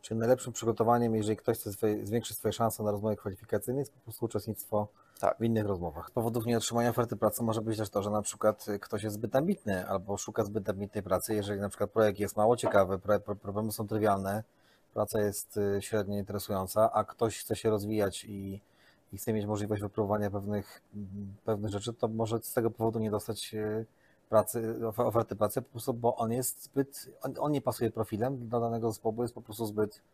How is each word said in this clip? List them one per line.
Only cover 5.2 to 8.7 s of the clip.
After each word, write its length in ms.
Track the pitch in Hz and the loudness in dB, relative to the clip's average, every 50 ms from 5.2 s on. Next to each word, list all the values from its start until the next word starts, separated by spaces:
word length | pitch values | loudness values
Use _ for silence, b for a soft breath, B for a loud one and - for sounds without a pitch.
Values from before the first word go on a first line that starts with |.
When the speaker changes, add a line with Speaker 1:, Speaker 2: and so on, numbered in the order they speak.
| - - - - | 2 2 2 4
Speaker 1:
w 40 | 113 | 0
innych 220 | 113 113 110 104 | 2 2 2 2
rozmowach. 420 | 101 98 87 87 85 - 85 - | 0 0 -2 -2 -6 -6 -8 -12
Z 40 | - | -6
powodów 340 | - 123 110 117 113 123 113 | -4 -2 -2 0 0 -2 0
nieotrzymania 440 | 117 117 113 - - 117 117 120 123 | 2 0 0 0 0 0 2 2 2
oferty 260 | 120 - 120 110 117 | 2 2 0 0 0
pracy 280 | 101 - 107 - - 120 | 2 2 2 2 2 0
może 180 | 113 110 113 | 0 0 0
być 160 | 107 113 110 | 0 -2 -2
też 120 | 104 110 98 | -2 -4 -2
to, 140 | - 104 98 | -2 -2 0
że 60 | 104 | 0
na 120 | 104 107 | -2 -2
przykład 440 | 101 - - - - 107 107 - - - | -2 -4 -4 2 4 4 4 2 -4 -6